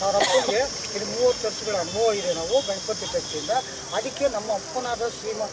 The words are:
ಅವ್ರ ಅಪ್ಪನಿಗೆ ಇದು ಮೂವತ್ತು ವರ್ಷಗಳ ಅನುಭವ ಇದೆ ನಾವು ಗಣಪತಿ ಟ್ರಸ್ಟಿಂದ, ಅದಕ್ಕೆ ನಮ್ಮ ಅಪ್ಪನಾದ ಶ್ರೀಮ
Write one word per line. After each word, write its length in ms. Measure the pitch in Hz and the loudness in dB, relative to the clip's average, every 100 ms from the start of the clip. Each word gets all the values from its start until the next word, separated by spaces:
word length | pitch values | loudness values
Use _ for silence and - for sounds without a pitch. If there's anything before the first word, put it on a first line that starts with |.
ಅವ್ರ 120 | 190 196 | 4 4
ಅಪ್ಪನಿಗೆ 440 | 480 523 - 214 277 - - 202 | 6 4 4 2 0 -2 -6 -6
ಇದು 100 | 208 | -4
ಮೂವತ್ತು 420 | 214 247 247 214 | 2 4 4 -2
ವರ್ಷಗಳ 280 | - 214 196 | -4 -2 -2
ಅನುಭವ 360 | 170 190 226 | 0 2 4
ಇದೆ 220 | 208 180 | 4 0
ನಾವು 260 | 160 165 - 190 | -2 2 2 2
ಗಣಪತಿ 400 | 190 - 214 - | -4 -2 -4 -2
ಟ್ರಸ್ಟಿಂದ, 440 | - - 156 151 247 - - - | -4 -4 -6 0 0 -2 -10 -4
ಅದಕ್ಕೆ 340 | 190 247 254 277 | -4 -4 0 0
ನಮ್ಮ 240 | 226 208 | 0 -2
ಅಪ್ಪನಾದ 500 | 202 190 233 247 226 226 | -4 -2 -4 -2 -2 -2
ಶ್ರೀಮ 340 | - - 214 202 | -4 -6 -4 -4